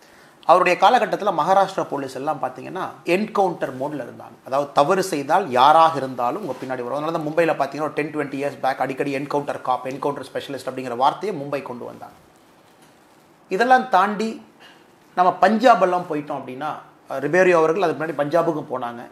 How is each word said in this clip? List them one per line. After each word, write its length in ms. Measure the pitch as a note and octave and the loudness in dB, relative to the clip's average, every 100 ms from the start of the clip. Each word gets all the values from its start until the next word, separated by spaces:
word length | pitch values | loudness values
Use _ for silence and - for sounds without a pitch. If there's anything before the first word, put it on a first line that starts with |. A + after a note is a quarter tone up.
| _ - - _ | _ -20 -20 _
அவருடைய 340 | - F3 F3+ F3 | 4 4 6 4
காலகட்டத்துல 540 | G3 B3 G#3 E3+ F3+ D#3+ | 6 6 2 -2 -2 0
மகாராஷ்டிரா 460 | D#3 F#3+ F#3 - | 2 4 4 0
போலீஸ் 300 | D3 C#3 C#3 | -4 -6 -6
எல்லாம் 240 | C3 C#3+ C#3+ | -6 -6 -4
பாத்தீங்கன்னா, 460 | C3 B2+ C3 F3 D3 - | -6 -8 -12 -10 -10 -8
என்கவுண்டர் 720 | - F3+ G#3+ - F#3+ E3 D3 B2+ | 0 0 0 0 0 -2 -6 -6
மோட்ல 220 | C#3+ D3 | -8 -8
இருந்தாங்க. 440 | A#2+ A2+ A2 - - | -10 -14 -20 -18 -4
அதாவது, 260 | C3+ C#3+ | -2 0
தவறு 300 | - D3 F#3+ | 0 2 2
செய்தால் 480 | F#3 D3+ C3+ F3 F#3 | 0 -4 0 0 2
யாராக 460 | B2 C#3 D#3+ E3 C#3+ | 4 6 8 6 4
இருந்தாலும் 440 | C3 B2 B2 D3+ | -6 -4 -4 -4
உங்க 140 | E3+ B2+ | -8 -8
பின்னாடி 240 | C3 B2+ A#2+ | -8 -6 -6
வரும். 160 | C#3 | -4
அதனால 140 | D#3 E3 | -4 -4
தான் 80 | D3+ | -2
மும்பைல 360 | D#3 E3 D3+ | 0 0 0
பாத்தீங்கன்னா, 200 | C#3 C#3+ | -2 -4
ஒரு 100 | D3+ | -6
டென், 220 | D3+ D3+ | -4 -6
ட்வென்டி 200 | D3+ C3+ | -4 -6
இயர்ஸ் 260 | C3+ C#3 B2 | -4 -6 -4
பேக் 200 | C3 C#3 | -4 -2
அடிக்கடி 360 | D3 C3+ C#3+ C3+ | -4 -2 -4 -4
என்கவுண்டர் 460 | C#3+ D3 C#3+ B2+ | -2 -4 -4 -6
காப், 240 | - B2 B2+ | -2 -2 -4
என்கவுண்டர் 380 | C3+ C#3+ C3+ B2+ | -6 -6 -6 -8
ஸ்பெஷலிஸ்ட் 360 | C3 B2 C3+ C3+ | -10 -10 -10 -8
அப்படிங்கிற 260 | C3 B2+ A#2+ | -8 -8 0
வார்த்தையை 440 | C#3 - G3 E3+ | 0 0 -6 -8
மும்பை 220 | C#3+ C#3+ | -6 -8
கொண்டு 220 | - B2 | -8 -12
வந்தாங்க. 300 | A#2 A#2 A2+ - _ _ _ _ _ _ _ _ _ _ _ _ _ | -14 -14 -18 -20 _ _ _ _ _ _ _ _ _ _ _ _ _
இதெல்லாம் 400 | F#3 A#3+ B3+ - | 0 4 4 4
தாண்டி 560 | G3+ G3+ G3+ A3 - - _ - - _ _ _ | 2 2 -2 -6 -8 -16 _ -20 -20 _ _ _
நம்ம 180 | - F3+ | 0 0
பஞ்சாப் 500 | F3+ F#3 A3 B3+ G#3 | 4 4 6 6 6
எல்லாம் 220 | F3+ F3+ F3 | 4 0 -2
போயிட்டோம் 300 | D3+ D3+ C#3 | -6 -6 -10
அப்படின்னா, 340 | B2+ B2+ D3+ B2 - _ _ | -8 -8 -8 -10 -14 _ _
அஹ், 120 | C3+ | -6
ரிபேரியோ 300 | C#3+ F3 F#3 | 0 4 6
அவர்கள் 300 | E3+ D#3+ D#3+ | 6 4 2
அதுக்கு 220 | F3 C#3 | 0 -2
முன்னாடி 220 | D#3+ C#3+ D3 | -4 -4 0
பஞ்சாபுக்கும் 400 | E3 D#3+ D3+ - | 2 2 -2 -6
போனாங்க. 300 | B2+ A#2+ A#2+ B2+ | -6 -6 -10 -10